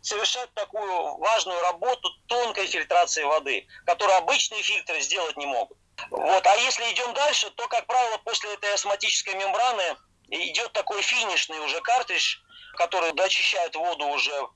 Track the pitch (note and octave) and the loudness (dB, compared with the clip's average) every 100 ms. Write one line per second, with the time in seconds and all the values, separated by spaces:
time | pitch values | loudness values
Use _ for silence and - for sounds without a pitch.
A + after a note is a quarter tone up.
0 | - G#3 G#3+ B3 A#3+ - G3+ G#3+ G3+ F3+ | -4 -2 -2 -2 -6 -8 -6 -6 -4 -2
1 | D#3 - F3 A3 F#3+ F3 F3 F3 B3 B3 | -4 -2 0 2 0 0 0 0 -2 -2
2 | F#3 - _ A#3+ A#3 G3+ F#3+ F3+ D3+ F3 | -4 -10 _ -2 -2 -2 -4 -4 2 2
3 | F3 - C#3+ D#3 C#3+ A2+ - - - E3+ | 2 0 2 0 0 -6 -6 -8 -2 2
4 | G3+ F#3 A3 C#4 - G#3+ G3 G#3 - D#3 | 4 4 4 2 0 -2 -2 -2 -2 -4
5 | C#3 G3+ - - C#3+ B2+ G#2+ - _ - | -2 -2 -4 -4 -4 -2 -4 -8 _ -18
6 | - - D3+ F#3+ - G#3 B3 - A#3 F#3 | -10 -2 4 6 6 6 4 0 -2 -2
7 | B3 A#3+ D4 C#4 G#3 - A#3 A#3 - B3 | -2 2 2 2 -2 -4 -2 -2 2 2
8 | A#3+ A3 - A3+ G#3 G3+ G#3 G3+ G3+ G3+ | 2 0 -4 -4 -4 -4 -2 -2 0 0
9 | - - - F#3+ G3 G3 B3 A3+ F3 C#3 | 0 0 -2 -4 -2 2 2 2 -2 -4
10 | _ _ _ D#3 F3 E3 A#3 A3 - G#3 | _ _ _ -6 -4 -4 -2 -2 -2 -2
11 | G3 A#3+ A3 E3+ - D#3 D3 D#3 - B3 | 0 0 2 0 -2 -4 -4 -4 2 0
12 | A#3+ F3 - - _ - - - E3+ F#3+ | 2 0 0 -4 _ -20 -20 -2 0 2
13 | E3 D3+ F#3+ - - G3 E3+ D#3 F3 D#3 | 0 2 2 2 2 0 -2 -2 -4 -2
14 | D3 C#3+ C#3 C#3+ B2+ | -2 0 0 -2 -6